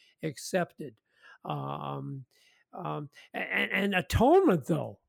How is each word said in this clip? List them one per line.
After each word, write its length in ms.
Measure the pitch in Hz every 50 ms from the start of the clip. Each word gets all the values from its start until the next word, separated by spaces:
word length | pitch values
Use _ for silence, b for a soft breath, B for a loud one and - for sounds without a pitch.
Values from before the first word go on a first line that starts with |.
| b b b b -
accepted. 720 | 160 139 - - - - 185 170 - _ - 170 135 110 _ b b b b b b b b -
Um, 800 | - 151 147 139 139 139 139 147 143 143 139 139 143 139 135 127 b b b b b b b b _ -
um, 380 | - - 151 151 151 151 143 B B B B -
a-, 60 | -
and, 320 | - - - - 208 -
and 240 | - 190 190 202 196
atonement, 720 | 185 - - - - 214 262 330 392 392 320 190 165 127
though, 320 | - 170 147 123 113 104 - _